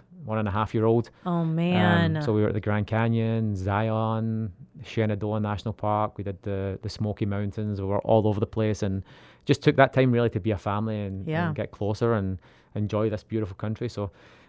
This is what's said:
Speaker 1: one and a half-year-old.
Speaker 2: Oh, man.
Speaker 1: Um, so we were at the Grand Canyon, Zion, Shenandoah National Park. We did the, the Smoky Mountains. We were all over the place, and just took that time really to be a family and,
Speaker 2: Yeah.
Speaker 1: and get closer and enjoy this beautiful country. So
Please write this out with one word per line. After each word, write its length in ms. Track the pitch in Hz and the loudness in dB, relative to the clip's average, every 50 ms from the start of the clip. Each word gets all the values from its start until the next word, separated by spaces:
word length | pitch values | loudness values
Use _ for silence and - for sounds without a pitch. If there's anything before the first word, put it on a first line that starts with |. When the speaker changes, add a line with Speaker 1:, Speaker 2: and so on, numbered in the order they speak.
| - _ - 185 151 | -20 _ -20 -16 -8
Speaker 1:
one 140 | 110 110 110 | -4 -2 -2
and 100 | 107 101 | 0 0
a 20 | |
half-year-old. 600 | 95 107 110 - - 117 110 113 113 120 117 - - - - | 0 0 -2 0 2 2 4 4 4 4 2 -2 -10 -10 -4
Speaker 2:
Oh, 200 | 185 175 170 165 | -2 0 0 0
man. 720 | 165 160 165 170 175 180 180 180 180 175 170 170 165 160 | 0 0 0 2 2 4 4 4 6 6 4 4 2 2
Speaker 1:
Um, 60 | 156 151 | 0 0
so 100 | 131 107 | 2 2
we 80 | 107 104 | 2 2
were 60 | - | 2
at 60 | - | 0
the 60 | 107 | 0
Grand 280 | - 107 104 107 104 - | 0 0 0 0 0 0
Canyon, 680 | 110 110 113 117 113 113 113 113 113 113 110 107 104 | 0 0 2 2 2 2 2 0 0 0 0 -2 -2
Zion, 960 | 95 92 98 101 104 110 113 110 110 113 110 113 110 113 113 110 110 110 104 85 - - - _ - 120 | -2 -2 0 0 0 0 0 0 0 0 0 0 -2 -2 -2 -2 -2 -4 -6 -8 -12 -20 -20 _ -18 -16
Shenandoah 540 | - - 117 110 107 104 98 107 104 107 110 | -6 -2 0 0 2 0 0 -2 -2 0 0
National 320 | 107 104 104 101 - 113 104 | 0 -2 -2 -4 -4 -6 -6
Park. 440 | - - 104 107 104 107 101 - - | -4 -2 0 2 2 0 -2 -4 -6
We 60 | 98 | -8
did 180 | 101 95 87 - | -8 -8 -6 -6
the, 360 | 104 98 98 95 98 95 - - | -4 -4 -2 -2 -4 -4 -6 -8
the 60 | 107 | -10
Smoky 380 | - - 110 104 98 - 113 | -6 -4 -4 -4 -2 -2 -2
Mountains. 540 | 101 101 101 104 101 98 - 107 107 104 98 | -2 -2 -2 -4 -4 -4 -6 -4 -4 -4 -4
We 60 | 95 | -2
were 140 | 95 101 104 | -2 -2 -2
all 260 | - 113 110 110 101 | 2 4 4 6 6
over 140 | 107 104 101 | 4 2 2
the 60 | 101 | -2
place, 360 | - - 110 110 107 104 - - | -2 0 0 0 0 0 0 -2
and 220 | 98 95 95 92 - - - - - - _ _ | -2 -2 -4 -6 -8 -18 -20 -20 -20 -20 _ _
just 180 | - 131 - - | 0 0 2 2
took 140 | 156 143 | 2 6
that 160 | - 135 127 - | 6 4 4 6
time 180 | 135 131 127 | 2 4 4
really 200 | 120 120 120 113 | 4 2 2 0
to 100 | - 113 | 0 -2
be 100 | 90 110 104 | -2 -2 -2
a 60 | 95 | -2
family 420 | - 107 101 104 110 110 110 104 104 | -2 -2 -2 -2 -2 -4 -4 -4 -6
and, 240 | 95 95 95 95 | -6 -6 -8 -6
Speaker 2:
Yeah. 200 | 160 156 160 175 165 | -4 -4 -2 -2 -2
Speaker 1:
and 60 | 151 | -2
get 140 | - 107 - | -4 -6 -8
closer 440 | - - 104 101 110 - - 117 117 | -6 -4 -2 -2 0 0 2 2 2
and 240 | 107 98 95 95 90 - - - - _ _ _ | 2 0 -2 -4 -6 -8 -18 -20 -20 _ _ _
enjoy 340 | 110 107 98 - 104 110 110 | -4 -4 0 0 0 0 0
this 120 | 104 104 - | 0 -4 -6
beautiful 320 | _ 107 110 107 92 95 | _ -4 -2 -2 -4 -6
country. 320 | - - 107 110 - 123 117 | -6 -6 -6 -4 -4 -6 -8
So 220 | - - 101 98 - - - - - - - | -4 -6 -6 -6 -8 -14 -20 -20 -20 -20 -20